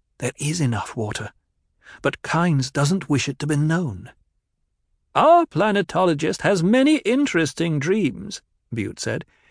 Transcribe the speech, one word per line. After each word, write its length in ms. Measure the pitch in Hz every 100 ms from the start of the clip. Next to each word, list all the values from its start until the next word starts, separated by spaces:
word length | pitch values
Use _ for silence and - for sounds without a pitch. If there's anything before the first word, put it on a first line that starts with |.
| _ -
"There 160 | 123 -
is 220 | 147 170
enough 360 | 135 107 - 120
water, 360 | 107 - 107 - _ _ _ _ - -
but 200 | 143 -
Kynes 480 | - 160 175 143 127
doesn't 380 | 143 143 190 -
wish 200 | 143 143
it 100 | 139
to 80 | 151
be 80 | 147
known." 560 | 156 170 160 92 117 - _ _ _ _ _ _ _ _ _ -
"Our 300 | 277 339 330
planetologist 960 | 147 214 202 185 170 185 147 156 180
has 220 | 165 196
many 340 | 175 247 269 311
interesting 840 | - 254 285 170 151 - 170 151
dreams," 600 | 147 214 156 95 - - - _ _
Butte 260 | 117 98 -
said. 260 | - 127 - _ _